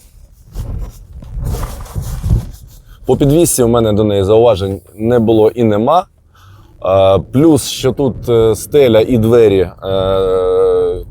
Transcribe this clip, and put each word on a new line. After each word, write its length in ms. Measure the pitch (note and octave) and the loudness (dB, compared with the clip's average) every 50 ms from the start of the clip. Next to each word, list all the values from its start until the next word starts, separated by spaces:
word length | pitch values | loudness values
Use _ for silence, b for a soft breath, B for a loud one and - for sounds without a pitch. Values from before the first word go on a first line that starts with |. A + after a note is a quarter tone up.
| _ _ _ - - - - _ - - - - - - - - - - - - - - - - - - - - - - - - - - - - - - - - - - - - - - - - - - - - - b b b b b b b - | _ _ _ -20 -20 -20 -20 _ -20 -16 -12 -12 -10 -10 -8 -10 -10 -12 -14 -18 -20 -20 -20 -20 -18 -14 -12 -8 -6 -6 -6 -6 -8 -10 -10 -14 -16 -12 -12 -10 -10 -8 -10 -8 -2 0 0 0 -2 -6 -12 -20 -20 b b b b b b b -4
По 100 | - C3 | -2 0
підвісці 460 | - D3 C#3 C#3+ E3+ E3+ - - - A#2+ | 0 2 2 2 2 2 2 2 0 0
у 60 | A2+ | 2
мене 240 | A#2+ A#2+ A2+ G#2+ G#2 | 2 2 2 0 0
до 120 | G2+ G#2+ | 0 0
неї 200 | G#2 G2+ G2+ F#2+ | 0 0 0 2
зауважень 560 | F#2+ G#2+ A2+ A#2 A#2+ G#2+ F2+ G2 G2 G2 F#2 - - - | 2 4 4 4 4 2 0 -2 -4 -6 -8 -12 -16 -14
не 240 | G2 A2 A#2 B2 A#2+ | -6 -4 0 0 0
було 320 | A2 A2 A2+ A2 G#2+ A2 | 2 2 2 4 2 2
і 140 | - A#2+ A#2+ | 2 0 0
нема. 420 | A2 G#2 G#2 A2+ C3 D#3 F3+ G3 - _ _ _ b b b b b b b b b b - | 0 0 0 0 0 0 0 0 -4 _ _ _ b b b b b b b b b b -10
А, 380 | - F#2 F#2+ F#2+ F#2+ F#2+ G2 F#2 - - - | -4 0 2 2 4 4 2 2 0 -2 0
плюс, 360 | C3 D#3 E3 D3+ C3 - - | 2 4 4 4 2 0 -4
що 240 | - - - C3 A#2 | -8 -6 -4 -4 -2
тут, 360 | - C#3+ B2+ F#2+ A#2 A#2 A#2+ | -2 -4 -4 -4 -6 -4 -2
е, 260 | A#2 A2+ A2+ A2+ G#2+ | 0 2 2 2 0
стеля 460 | - - - - D3 C3+ B2 A2 G#2+ | -2 -6 -2 0 2 2 4 4 2
і 180 | A2 - B2+ A2+ | 2 2 0 0
двері, 520 | G#2+ A2+ A#2+ A#2+ A2+ G#2 G2 F#2+ F2 F2 - - E2+ | 2 2 4 4 4 4 4 2 0 -2 -6 -10 -10
е, 1200 | F#2+ F#2+ F#2+ F#2+ F#2+ F#2+ F#2+ F#2+ F#2 F#2 F#2 F#2 F#2 F#2 F#2 F#2+ F#2 F2+ F2+ F2+ F2 F2+ F2+ F2 - | -6 -4 -4 -2 -2 -2 -2 -2 0 -2 0 0 0 0 0 0 0 0 0 -2 -2 -4 -6 -10 -6